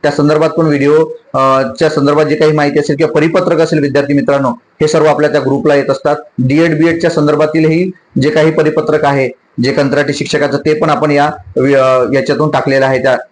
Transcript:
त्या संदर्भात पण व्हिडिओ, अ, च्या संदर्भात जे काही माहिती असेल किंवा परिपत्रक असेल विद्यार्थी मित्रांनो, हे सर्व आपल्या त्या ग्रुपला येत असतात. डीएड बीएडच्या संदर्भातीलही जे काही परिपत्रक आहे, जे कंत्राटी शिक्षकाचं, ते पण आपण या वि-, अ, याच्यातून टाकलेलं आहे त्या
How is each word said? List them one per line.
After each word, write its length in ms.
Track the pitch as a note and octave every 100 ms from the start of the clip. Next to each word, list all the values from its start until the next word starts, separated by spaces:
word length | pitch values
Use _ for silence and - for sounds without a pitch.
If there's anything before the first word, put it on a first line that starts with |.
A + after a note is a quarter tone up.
त्या 80 | D3
संदर्भात 380 | C#3+ D3 D#3 D#3+
पण 160 | D#3+ D#3+
व्हिडिओ, 400 | C#3+ C#3+ D3+ D#3+ - _
अ, 280 | C3 C3+ C3+ C3+ -
च्या 100 | D#3
संदर्भात 360 | D#3 C#3 D3+ D3+
जे 100 | D3+
काही 160 | D#3
माहिती 280 | D3+ C#3+ D3
असेल 160 | D3 C#3+
किंवा 180 | D#3
परिपत्रक 460 | D#3 D#3+ F3+ F3+ E3
असेल 200 | D#3+ D#3+
विद्यार्थी 340 | C#3 C3+ C#3
मित्रांनो, 360 | C#3+ B2 C#3 C3
हे 380 | A#2 _ _ D3+
सर्व 180 | D#3 D#3
आपल्या 260 | D3 D3
त्या 100 | D3
ग्रुपला 340 | C3 C3+ B2+ C#3+
येत 140 | C3+
असतात. 260 | C3+ D3 D3+ - -
डीएड 420 | C3 C#3+ E3 D#3
बीएडच्या 300 | E3 E3 E3+
संदर्भातीलही 840 | E3 D3 D3 D#3 D#3+ D#3+ D#3+ F#3 F#3 _ -
जे 80 | C3+
काही 220 | D3+ D#3
परिपत्रक 540 | D#3 D#3 D3+ D3+ D3+ D3
आहे, 240 | C#3 C3 - _ -
जे 80 | A#2+
कंत्राटी 420 | C#3 C3+ C#3 C#3+
शिक्षकाचं, 440 | C#3+ - D3 C3+ C#3
ते 160 | -
पण 160 | D3+ D#3+
आपण 220 | D3 D3
या 200 | C#3+ D3 - - -
वि-, 180 | C3 C#3
अ, 280 | C3 B2+ B2
याच्यातून 380 | C3+ - C3+ D3+
टाकलेलं 340 | C#3 C3 C3+ C3+
आहे 180 | C3
त्या 140 | C3 B2 -